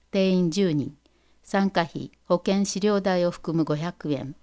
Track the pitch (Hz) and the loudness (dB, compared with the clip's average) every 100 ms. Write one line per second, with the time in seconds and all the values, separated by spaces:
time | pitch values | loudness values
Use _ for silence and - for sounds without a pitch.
0 | _ 202 190 185 170 180 185 151 127 - | _ 0 2 4 2 2 2 2 -2 -8
1 | _ _ _ _ - 202 196 180 165 - | _ _ _ _ -4 0 2 0 -2 -6
2 | 139 _ - 175 202 196 196 190 208 202 | -12 _ -2 0 2 0 0 0 0 0
3 | 190 180 175 - - 165 147 147 170 - | 0 0 0 -2 -2 0 0 -2 -4 -6
4 | 151 135 131 - | -6 -4 -6 -14